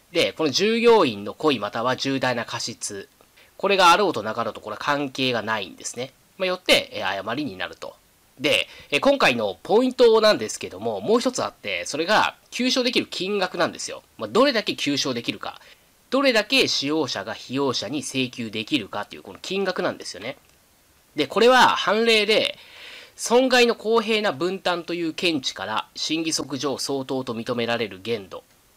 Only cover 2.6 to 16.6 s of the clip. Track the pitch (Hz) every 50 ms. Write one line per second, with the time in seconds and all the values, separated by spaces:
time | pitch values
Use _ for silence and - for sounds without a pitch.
2.6 | - - 107 - - - 104 98 95 - _ _ _ _ _ _ - _ _ -
3.6 | - 196 202 185 180 170 170 185 208 175 131 120 101 110 107 117 113 110 - -
4.6 | - 107 104 - - 147 143 143 147 135 131 - 131 127 120 113 101 110 110 107
5.6 | 98 78 - - - - - - 127 - - _ _ _ _ - 185 185 180 180
6.6 | - - 277 123 - - - 104 101 95 98 98 95 107 117 143 151 - 92 92
7.6 | 87 82 82 - - - - - _ _ _ _ _ _ _ - 131 147 120 95
8.6 | 76 - - - - - 143 143 - 269 277 269 220 156 127 117 107 101 92 -
9.6 | - - 190 226 254 254 240 - 247 233 220 220 214 214 196 135 110 104 - -
10.6 | - 90 92 92 110 117 107 95 104 175 220 240 - 262 254 156 107 101 - _
11.6 | - 104 95 87 87 - - 143 165 175 214 170 101 76 - - _ _ - -
12.6 | 240 254 247 269 240 247 233 247 110 - - - 175 190 208 202 185 180 - 175
13.6 | 165 117 - - - - 78 - - _ _ - 113 104 113 214 269 294 240 214
14.6 | 196 - 147 - - 147 143 131 139 143 123 120 120 - 104 95 - 95 - -
15.6 | - - - _ _ _ _ _ _ _ - 269 277 269 226 214 208 - 262 240